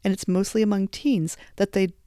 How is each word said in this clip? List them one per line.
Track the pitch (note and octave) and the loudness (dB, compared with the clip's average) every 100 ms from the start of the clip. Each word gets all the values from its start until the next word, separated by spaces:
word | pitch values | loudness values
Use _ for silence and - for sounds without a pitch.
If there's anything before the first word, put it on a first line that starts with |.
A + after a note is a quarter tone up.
| G3 | -2
and | |
it's | F#3+ - | -2 0
mostly | F3+ G3 A3 | 0 0 0
among | G#3+ G3 G3 | 2 2 -2
teens, | - D4 A3 D#3+ - - - | -2 0 0 0 -6 -16 -2
that | G3+ | 0
they | G3 F#3+ - | 2 0 -2